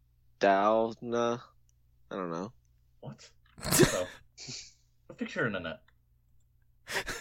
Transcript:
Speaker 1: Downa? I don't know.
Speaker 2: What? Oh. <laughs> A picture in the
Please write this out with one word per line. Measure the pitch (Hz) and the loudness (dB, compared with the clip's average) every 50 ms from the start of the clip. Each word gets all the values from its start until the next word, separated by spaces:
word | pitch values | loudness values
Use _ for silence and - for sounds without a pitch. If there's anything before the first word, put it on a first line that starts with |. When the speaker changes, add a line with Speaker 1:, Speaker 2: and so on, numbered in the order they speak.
| _ _ _ _ _ _ _ - | _ _ _ _ _ _ _ 2
Speaker 1:
Downa? | - 98 98 98 101 107 110 113 113 113 113 - 120 120 117 117 117 117 120 127 - - _ _ _ _ _ _ _ _ _ _ - - | 4 6 6 6 6 6 4 4 2 0 -2 -6 -6 -2 0 0 2 0 0 -2 -6 -14 _ _ _ _ _ _ _ _ _ _ -14 -10
I | - | -8
don't | 98 92 85 | -6 -6 -4
know. | 82 85 92 117 - - _ _ _ _ _ _ _ _ | -6 -6 -6 -8 -12 -16 _ _ _ _ _ _ _ _
Speaker 2:
What? | - 143 - - - - - - - - _ - - | -16 -16 -16 -16 -18 -20 -20 -20 -20 -20 _ -10 -4
Oh. | - - - - - - - - - - | 2 4 6 6 6 4 2 -2 -4 -8
<laughs> | - - _ _ - - - - - - - - _ _ _ _ _ _ - | -16 -20 _ _ -18 -14 -14 -12 -14 -14 -16 -20 _ _ _ _ _ _ -16
A | - | -12
picture | - 240 - - 180 143 | -10 -8 -6 -2 -2 -2
in | 113 98 | 0 -2
the | 92 82 80 - - _ _ _ _ _ _ _ _ _ _ _ - _ _ _ _ _ _ _ _ _ - - - - - - - | -4 -6 -6 -8 -10 _ _ _ _ _ _ _ _ _ _ _ -20 _ _ _ _ _ _ _ _ _ -8 -6 -6 -6 -6 -4 4